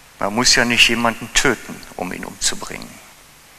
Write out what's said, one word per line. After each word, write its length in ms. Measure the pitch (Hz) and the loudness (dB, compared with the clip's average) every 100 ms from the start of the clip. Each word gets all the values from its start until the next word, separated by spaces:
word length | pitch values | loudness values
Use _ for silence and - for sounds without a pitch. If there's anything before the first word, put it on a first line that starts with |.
| - - | -20 -6
Man 120 | 98 107 | -4 2
muss 180 | 123 | 4
ja 100 | - | 4
nicht 240 | 120 117 - | 4 4 4
jemanden 460 | 117 117 113 120 | 4 0 -2 -2
töten, 400 | - 143 110 - - - - | 0 2 0 -4 -14 -14 -10
um 160 | 90 | -10
ihn 120 | - | -8
umzubringen. 640 | - - - - - - - - - - - - - | -10 -4 -4 -4 -6 -10 -12 -18 -20 -20 -20 -20 -20